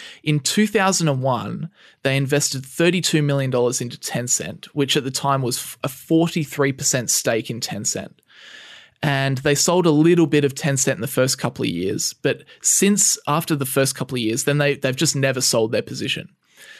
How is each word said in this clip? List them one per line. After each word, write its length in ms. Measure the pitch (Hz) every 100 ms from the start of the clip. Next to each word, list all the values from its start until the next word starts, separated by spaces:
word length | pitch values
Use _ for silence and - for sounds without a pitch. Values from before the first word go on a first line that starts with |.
| - -
in 160 | 151 151
two 260 | - - 214
thousand 420 | 208 190 185 160
and 140 | 131
one, 480 | 131 120 107 117 160 _ - _
they 160 | 135 135
invested 480 | 135 143 - 135 127
thirty-two 560 | - 170 180 - 160
million 300 | 147 139 135
dollars 280 | 127 123 123
into 180 | 120 -
Tencent, 680 | - 120 123 - 76 160 -
which 240 | 151 139 147
at 60 |
the 80 | 131
time 320 | 131 139 135
was 140 | 123 127
f-, 200 | - -
a 40 | 143
forty-three 840 | - - 165 165 175 143 - 139
percent 380 | 135 139 131 113
stake 400 | - 127 117 -
in 80 | 117
Tencent. 540 | - 104 117 - - _ _ - - - - - - -
And 340 | 151 135 135 131
they 140 | 147 143
sold 300 | - 180 170
a 60 |
little 340 | 151 165 175 160
bit 160 | 151
of 120 | 139 131
Tencent 400 | 156 135 - 131
in 60 |
the 60 | 113
first 300 | - 131 -
couple 260 | - -
of 60 | -
years, 440 | 85 92 - -
but 300 | - 143 - - -
since 560 | - - 196 208 - - -
after 280 | 151 - 151
the 100 | 135
first 300 | - 135 -
couple 200 | - 127
of 60 |
years, 240 | 110 120 -
then 120 | 147
they, 180 | 143 143
they've 200 | 131 131
just 200 | 165 143
never 240 | 135 127
sold 320 | - 120 110
their 120 | 107
position. 460 | - - 101 - - _ _ _ -